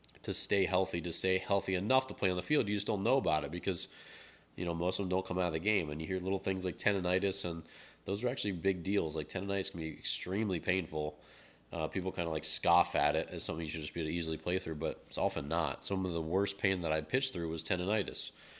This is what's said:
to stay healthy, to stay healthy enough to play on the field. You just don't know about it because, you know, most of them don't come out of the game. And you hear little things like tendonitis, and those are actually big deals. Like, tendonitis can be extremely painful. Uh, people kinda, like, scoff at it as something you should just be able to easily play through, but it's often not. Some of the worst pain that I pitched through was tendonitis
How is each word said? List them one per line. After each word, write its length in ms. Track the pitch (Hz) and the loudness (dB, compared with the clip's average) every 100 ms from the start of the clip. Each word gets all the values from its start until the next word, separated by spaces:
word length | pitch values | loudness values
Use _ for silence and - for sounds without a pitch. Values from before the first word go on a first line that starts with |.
| - - | -20 -10
to 100 | - | -6
stay 320 | 95 - 101 90 | -4 2 4 4
healthy, 360 | 92 92 87 | 4 2 0
to 100 | 87 | -2
stay 260 | - 92 92 | 0 2 0
healthy 380 | - 98 95 92 | 2 0 2 0
enough 320 | 104 131 - | 2 2 2
to 80 | 98 | 0
play 160 | 98 | 0
on 40 | 90 | 0
the 60 | |
field. 260 | - 147 104 | 0 0 2
You 60 | |
just 140 | 104 - | 0 0
don't 160 | 101 | 0
know 140 | 104 135 | 2 2
about 260 | 90 76 | 4 2
it 80 | 73 | 0
because, 360 | 85 98 85 - - - - - - - - | -4 -2 -2 -4 -10 -18 -18 -20 -20 -14 -4
you 100 | 87 | -2
know, 80 | |
most 240 | 85 87 95 | 0 0 0
of 60 | |
them 60 | 95 | 2
don't 160 | 92 - | 0 2
come 120 | 90 | 0
out 100 | 90 | 2
of 60 | |
the 60 | 80 | 0
game. 320 | 95 104 76 | 2 0 0
And 100 | 76 | -4
you 60 | 80 | -2
hear 120 | 92 | -2
little 200 | 90 95 | 0 -2
things 260 | - 95 90 | 0 -2 -2
like 120 | 80 | -2
tendonitis, 680 | 107 101 90 92 98 90 90 | 0 2 2 2 2 0 -2
and 160 | 85 - - - - - | -4 -8 -16 -20 -12 -6
those 180 | 104 | -2
are 40 | 120 | -2
actually 260 | 131 107 | -2 -2
big 280 | 90 95 92 | 0 0 0
deals. 340 | 85 101 82 78 | 0 0 0 -2
Like, 140 | 73 | -4
tendonitis 400 | 92 98 98 95 | -4 -2 -2 -2
can 120 | 85 | -4
be 80 | 80 | -6
extremely 680 | 80 - - 90 98 107 87 | -6 -4 -4 -2 0 0 0
painful. 600 | - 92 80 78 76 - - - - - - | 0 0 0 -2 -2 -4 -14 -20 -20 -20 -10
Uh, 160 | 82 78 | -4 -2
people 240 | 95 90 | -2 -4
kinda, 200 | 92 85 | -2 -2
like, 120 | 78 | 0
scoff 520 | - - 87 87 82 78 | 2 2 6 6 6 4
at 200 | 73 78 | 4 2
it 140 | 80 | 0
as 140 | 87 | -4
something 200 | - 80 | -4 -2
you 80 | 80 | -4
should 100 | 80 | -4
just 120 | 76 | -6
be 80 | 87 | -4
able 80 | 78 | -2
to 60 | 85 | -2
easily 220 | 82 80 | -2 -2
play 200 | - 92 | 0 -2
through, 180 | - 78 | -2 -2
but 280 | 78 - - | -2 -4 -6
it's 120 | - | -2
often 280 | 95 - 71 | 0 0 0
not. 380 | 82 76 - - | 2 2 -2 -2
Some 180 | 98 92 | 0 0
of 60 | |
the 80 | 85 | 0
worst 360 | 80 92 101 - | 0 2 2 0
pain 240 | 98 92 | 0 2
that 100 | 85 | 2
I 100 | 78 | 0
pitched 320 | 73 131 - | 0 -2 -2
through 160 | 87 82 | -2 -2
was 140 | 80 | -2
tendonitis 680 | - 90 90 110 87 - - - - | -2 -2 2 0 0 -4 -8 -10 -20